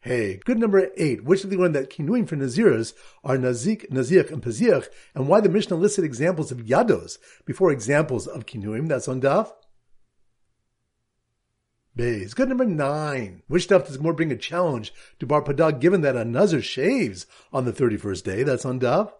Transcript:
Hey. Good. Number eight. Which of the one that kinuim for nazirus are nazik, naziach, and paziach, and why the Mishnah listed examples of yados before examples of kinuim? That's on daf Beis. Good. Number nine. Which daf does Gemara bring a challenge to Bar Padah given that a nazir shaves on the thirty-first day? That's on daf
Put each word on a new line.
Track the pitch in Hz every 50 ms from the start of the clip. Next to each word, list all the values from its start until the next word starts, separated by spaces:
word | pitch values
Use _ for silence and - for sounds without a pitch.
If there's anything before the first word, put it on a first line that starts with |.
| _ 120
Hey. | 127 123 110 101 95 95 -
Good. | - 254 226
Number | 233 220 196 190 185 - -
eight. | - 175 151 123 101 104
Which | 123 180 196 196
of | 196
the | 196 185
one | 180 180 156
that | 143 135 139
kinuim | - - 151 139 214 247 214 -
for | - 147
nazirus | 139 131 117 156 233 202 135 110 113 - - _ - - - _ _
are | - 131
nazik, | 135 127 127 123 117 113 180 220 214 - -
naziach, | 139 131 131 120 175 185 151 -
and | 156 143
paziach, | - 127 113 110 214 240 185 139 - - - - - _ _
and | 151 - 139
why | 170 214
the | 214 196
Mishnah | 165 208 202 - 190
listed | 160 175 208 202 - 180
examples | 151 131 113 139 170 180 156 151 -
of | 127 120
yados | 117 110 127 160 240 226 180 92 82 - - - _ - - _ _
before | - 120 - 190 180
examples | 147 127 104 110 143 147 156 151 131 113 92
of | - - 143 113
kinuim? | - - 117 98 104 107 113 143 160
That's | 151 127 - -
on | 131 131
daf | 123 135 139 185 220 - - _ _ _ _ _ _ _ _ - _ _ _ _ _ _ _ _ _ _ _ _ _ _ _ _ _ _ _ _ _ _ _ _ _ _ _ _ _ _ _ _ _ _ _ _ _ _ _ -
Beis. | 120 123 117 104 95 101 107
Good. | - 262 262
Number | 262 247 262
nine. | 233 180 151 143 135 143 151 151 151 143 131 117 95 90 - _ _
Which | 131 180 175 -
daf | 208 185 - -
does | 139 131
Gemara | 147 160 170
bring | 147 165 156
a | 131 110
challenge | - - - 175 180 170 143 117 107 - - - - - _ _
to | -
Bar | 123 147 151
Padah | 147 147 143 135 170 156 151 127
given | 120 170 190 190
that | 156 143 127
a | 123 113
nazir | 117 117 127 190 208 165 139
shaves | - - - - 135 180 262 269 202 120 98 90 - _ _ - _ _
on | - 135 127
the | 123 113
thirty-first | - 135 120 107 101 - 101 95 85 -
day? | - 95 101 127
That's | 151 - - -
on | 135 127 127
daf | 127 120 123 170 214 208 - -